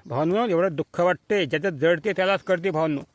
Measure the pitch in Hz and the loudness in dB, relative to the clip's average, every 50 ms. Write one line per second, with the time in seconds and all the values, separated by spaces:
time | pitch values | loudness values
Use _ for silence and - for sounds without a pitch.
0 | - - 117 127 156 165 185 214 247 226 175 165 185 196 156 143 156 - - - | -10 -6 -2 -2 0 0 0 0 0 0 2 2 0 0 -2 -4 -6 -4 -2 0
1 | 175 180 180 - _ - 214 202 175 127 156 151 151 196 165 131 147 165 175 160 | 2 2 2 0 _ -2 0 0 0 0 -2 -2 -2 -4 -2 0 2 2 2 2
2 | - 220 180 185 185 190 196 185 - - 185 175 170 196 160 156 160 160 147 135 | 0 -2 -2 0 0 0 0 0 0 -2 -2 0 0 -2 0 0 0 0 -2 -4
3 | 147 - | -6 -12